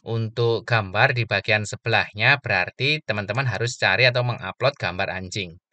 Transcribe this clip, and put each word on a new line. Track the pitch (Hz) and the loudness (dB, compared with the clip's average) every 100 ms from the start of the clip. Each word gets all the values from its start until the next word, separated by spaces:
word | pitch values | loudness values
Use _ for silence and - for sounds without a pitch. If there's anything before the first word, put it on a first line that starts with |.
| - | -6
untuk | 113 113 113 117 113 - | -4 -2 0 0 0 2
gambar | 117 95 101 127 123 | 0 0 2 2 2
di | 110 | 0
bagian | 101 - 107 104 | -2 2 0 0
sebelahnya, | - - 110 92 101 117 143 | -6 0 0 0 0 2 2
berarti | 120 98 90 - 131 156 | 2 0 0 -2 -2 -2
teman-teman | - 104 101 107 135 | -2 -4 -2 -2 -2
harus | 95 117 | -2 -4
cari | - 107 95 127 | 0 2 4 4
atau | 123 | 4
mengupload | 123 120 95 - 127 - | 0 -2 -8 0 -2 0
gambar | 92 90 98 | -6 -2 -4
anjing. | 92 92 107 90 82 _ | -4 -6 -8 -8 -12 _